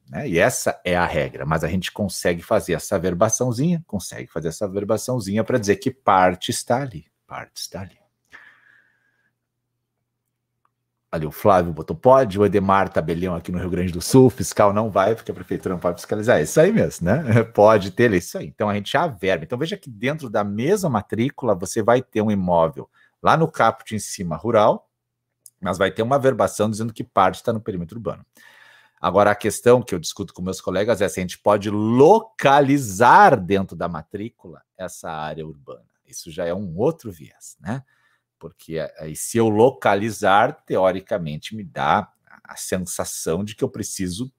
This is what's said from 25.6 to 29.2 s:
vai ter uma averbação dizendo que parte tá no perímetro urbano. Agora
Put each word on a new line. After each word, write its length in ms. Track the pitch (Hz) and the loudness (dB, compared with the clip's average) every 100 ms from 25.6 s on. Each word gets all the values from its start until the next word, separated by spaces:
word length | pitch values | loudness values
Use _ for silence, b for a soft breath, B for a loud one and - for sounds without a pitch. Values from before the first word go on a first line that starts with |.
| 92 85 | -6 0
vai 120 | 95 | 0
ter 120 | - | 0
uma 140 | 113 139 | -2 2
averbação 540 | 131 113 98 - 107 | 2 2 0 0 -2
dizendo 220 | 104 117 | -2 -8
que 100 | - | -8
parte 400 | - - 92 90 | -4 2 2 0
tá 120 | - | -6
no 60 | 113 | -6
perímetro 360 | 107 95 82 117 | -6 -8 -8 -10
urbano. 280 | 104 - - _ b b b b b b | -10 -10 -14 _ b b b b b b
Agora 300 | 90 92 | 0 4